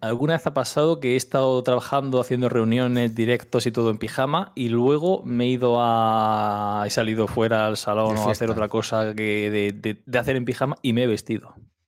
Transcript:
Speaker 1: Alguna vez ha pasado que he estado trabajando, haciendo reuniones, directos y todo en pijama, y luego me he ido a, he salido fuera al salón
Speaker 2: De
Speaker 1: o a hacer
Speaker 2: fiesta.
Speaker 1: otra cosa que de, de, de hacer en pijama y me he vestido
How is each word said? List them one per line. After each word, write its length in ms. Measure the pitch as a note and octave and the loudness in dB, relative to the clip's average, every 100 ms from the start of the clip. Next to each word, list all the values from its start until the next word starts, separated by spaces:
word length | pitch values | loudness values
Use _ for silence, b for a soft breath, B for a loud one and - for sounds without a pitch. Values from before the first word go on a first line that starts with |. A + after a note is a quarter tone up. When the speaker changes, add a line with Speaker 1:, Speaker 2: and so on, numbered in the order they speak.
Speaker 1:
Alguna 320 | A2 A#2+ D3+ | -4 -2 0
vez 120 | D#3+ D#3+ | 0 0
ha 80 | |
pasado 460 | C#3+ B2 - D#3 D#3+ | -2 -2 2 2 2
que 140 | B2+ | 0
he 20 | B2 | 0
estado 480 | - C#3 C3 B2+ | 0 0 2 2
trabajando, 560 | B2 B2 - C#3 C3+ B2+ | 2 0 0 -2 0 0
haciendo 300 | A#2+ B2 B2 | 0 0 0
reuniones, 680 | B2 A2+ A#2+ B2+ B2 A#2+ A2+ | 2 2 2 2 2 0 0
directos 500 | A2+ B2 - B2 A#2+ | 0 0 0 -2 0
y 60 | |
todo 180 | A2+ A2+ | 0 0
en 80 | G#2 | 0
pijama, 540 | A2 - C3 D#3+ G3 | -4 -2 -2 -2 -4
y 140 | - A#2+ | -4 -2
luego 560 | A#2 B2+ D3+ F3 F#3+ | 2 2 2 2 -2
me 220 | B2 A#2+ B2 | -2 -2 0
he 20 | |
ido 300 | B2+ B2 A#2+ | 2 2 2
a, 1040 | A#2+ A2+ A2 A2 A2 G#2+ G#2+ G#2 G#2 G#2 G#2 | 2 2 2 2 2 2 0 -2 -2 -2 -2
he 40 | |
salido 400 | - A2+ A2 G#2 | -2 0 0 0
fuera 360 | B2 A2+ A2+ G#2+ | 0 2 2 0
al 120 | G#2+ | -2
salón 380 | - G#2 A2 G#2+ | -2 0 0 0
Speaker 2:
De 40 | |
Speaker 1:
o 80 | G#2 | 0
a 40 | |
hacer 160 | G#2+ A2+ | 0 -2
Speaker 2:
fiesta. 20 | |
Speaker 1:
otra 160 | A2 G#2+ | -2 -2
cosa 460 | A2 A2 A2 A2 G#2+ | -2 -2 -2 -2 -4
que 340 | G#2+ G#2 G#2 | -2 -2 -2
de, 220 | G#2 G2+ | 0 -2
de, 320 | G#2 A2 G#2 - | -4 -6 -8 -4
de 140 | B2 | -2
hacer 160 | B2 C3 | 0 -2
en 80 | |
pijama 320 | A#2+ B2 C3+ - | -2 -2 -4 -2
y 100 | C3 | -2
me 120 | A#2 | 0
he 40 | B2 | 0
vestido 480 | G#2+ - A2 - - - _ | 0 -4 -6 -8 -20 -20 _